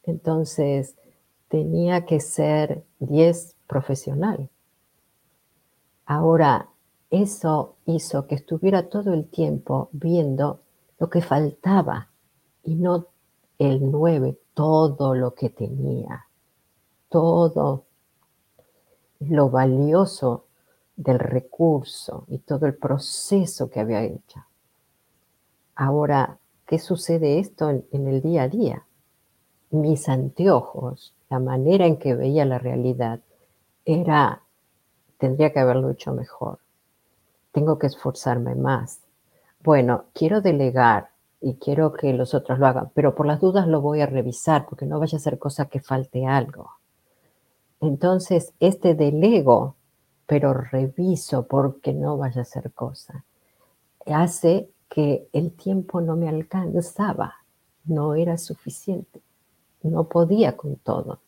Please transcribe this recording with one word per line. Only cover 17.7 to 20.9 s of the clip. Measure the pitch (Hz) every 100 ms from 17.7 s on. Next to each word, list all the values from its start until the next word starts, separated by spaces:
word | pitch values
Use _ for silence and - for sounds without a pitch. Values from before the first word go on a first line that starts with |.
| 139 _ _ _ _ _ _ _ _ _ _ _ _ _ _
lo | 143 151 139
valioso | 127 131 131 143 170 190 - 131 120 _ _ _ _ _